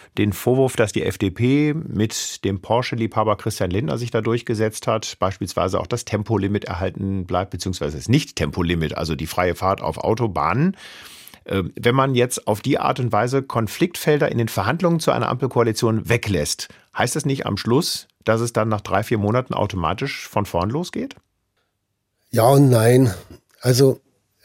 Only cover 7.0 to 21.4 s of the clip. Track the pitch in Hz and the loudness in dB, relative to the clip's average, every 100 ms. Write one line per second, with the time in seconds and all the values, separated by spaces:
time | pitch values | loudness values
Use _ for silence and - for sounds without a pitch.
7 | 98 95 90 90 95 92 92 90 73 76 | -4 -4 -2 -2 -2 -4 -6 -4 -4 -4
8 | 64 135 - - 76 92 85 87 78 - | 2 2 0 -4 -2 0 0 0 -2 -2
9 | 80 76 78 - 90 85 95 98 - 82 | -4 -4 -4 -2 0 0 -2 -2 -4 -4
10 | - 113 117 87 78 101 170 - - - | -2 0 -2 -2 0 2 0 -2 -10 -20
11 | - - - - - 98 87 - 117 131 | -20 -20 -20 -20 -4 -4 -2 -2 2 2
12 | 135 127 123 - - 107 - 139 - 127 | 2 2 0 0 -4 -2 0 0 0 0
13 | 123 107 120 135 135 120 110 - 175 - | 0 0 2 0 -2 -2 -2 -2 -2 0
14 | - 147 147 117 113 - 98 165 175 170 | 0 2 2 0 -2 0 -2 0 2 2
15 | 160 120 117 123 131 123 113 110 117 113 | 2 0 0 -2 0 2 2 2 2 2
16 | - 113 - 90 73 - - - _ - | 2 0 2 0 0 -4 -10 -16 _ -2
17 | 120 160 139 135 - 101 - 123 175 - | -2 -2 -2 -2 -2 -4 0 2 0 -4
18 | - _ - 110 117 113 110 104 - 95 | -10 _ 0 0 0 0 0 -2 -2 -2
19 | 110 110 101 117 127 - 98 92 80 95 | 0 0 2 0 0 -2 -2 0 -2 -2
20 | 135 - - - 95 87 92 135 180 - | -6 -8 -6 -4 -2 0 -2 -2 -6 -8
21 | 269 - _ _ | -8 -12 _ _